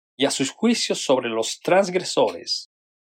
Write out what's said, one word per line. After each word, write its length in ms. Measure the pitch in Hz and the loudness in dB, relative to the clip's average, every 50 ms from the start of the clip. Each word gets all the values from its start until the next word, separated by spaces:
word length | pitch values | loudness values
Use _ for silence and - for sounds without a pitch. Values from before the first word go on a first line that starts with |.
| _ _ _ | _ _ _
y 100 | - 135 | -2 -2
a 40 | 131 | -2
sus 220 | - - 135 135 | 0 -2 -4 -4
juicios 500 | - - 214 240 226 - - - 190 - | -2 0 2 2 2 2 0 -2 -4 -2
sobre 260 | - - 131 107 117 117 | 0 2 2 2 0 -2
los 300 | 110 113 113 - - - | -2 -2 -2 -4 -6 -6
transgresores. 1120 | - 156 175 196 202 180 180 185 - - - 151 120 101 87 - - - - - - - _ _ _ _ _ _ _ _ _ | 0 2 4 4 4 2 -2 -2 -4 0 0 2 2 2 0 -6 -6 -6 -6 -6 -6 -14 _ _ _ _ _ _ _ _ _